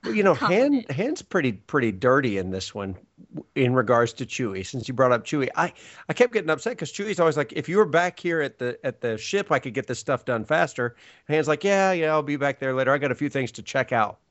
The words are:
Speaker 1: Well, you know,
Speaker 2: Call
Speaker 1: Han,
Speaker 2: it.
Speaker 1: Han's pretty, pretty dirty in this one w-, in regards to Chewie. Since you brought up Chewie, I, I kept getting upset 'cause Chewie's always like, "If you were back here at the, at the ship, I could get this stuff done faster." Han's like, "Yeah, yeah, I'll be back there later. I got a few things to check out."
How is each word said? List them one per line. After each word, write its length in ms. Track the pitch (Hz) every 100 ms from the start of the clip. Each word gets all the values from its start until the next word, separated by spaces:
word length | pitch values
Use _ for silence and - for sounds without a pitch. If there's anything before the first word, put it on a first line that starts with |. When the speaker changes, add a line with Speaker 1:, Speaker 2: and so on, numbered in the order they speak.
Speaker 1:
Well, 100 | -
you 100 | 220
know, 120 | 196 147
Speaker 2:
Call 140 | 254
Speaker 1:
Han, 220 | 185 277 277
Speaker 2:
it. 160 | -
Speaker 1:
Han's 300 | 135 233 339
pretty, 300 | - 190 135
pretty 380 | 98 - 151 117
dirty 460 | 95 123 135 127 98
in 140 | 92
this 240 | 95 - 107
one 200 | 98 92 _ _ -
w-, 120 | - - -
in 180 | 127
regards 400 | 127 110 120 117
to 120 | - 120
Chewie. 380 | - 120 95 92
Since 220 | 131 113
you 60 |
brought 180 | 123 131
up 120 | 120 -
Chewie, 240 | 151 131 -
I, 180 | 175 - - - -
I 40 |
kept 180 | 156 240
getting 160 | 226 160
upset 260 | 156 - 247
'cause 140 | 156
Chewie's 280 | - 208 180
always 180 | 165 147
like, 160 | 143
"If 140 | - 139
you 100 | 185
were 80 | 208
back 340 | 160 175 -
here 220 | 175 165
at 180 | 139 -
the, 180 | 123 123 139
at 160 | -
the 160 | 120 110
ship, 340 | - 196 196
I 60 | 143
could 140 | 135
get 140 | 120 -
this 100 | 123
stuff 240 | - 131 -
done 200 | 117 107
faster." 500 | 156 165 - 120 - - - -
Han's 200 | 151 147
like, 160 | 147
"Yeah, 280 | 196 196 190
yeah, 200 | 180 156
I'll 100 | 156
be 140 | 143 143
back 240 | 143 139
there 140 | 135
later. 180 | 131 131
I 60 | 143
got 120 | 139
a 40 | 123
few 140 | 147
things 220 | 139 127
to 100 | -
check 280 | - 139 127
out." 280 | 120 104 - _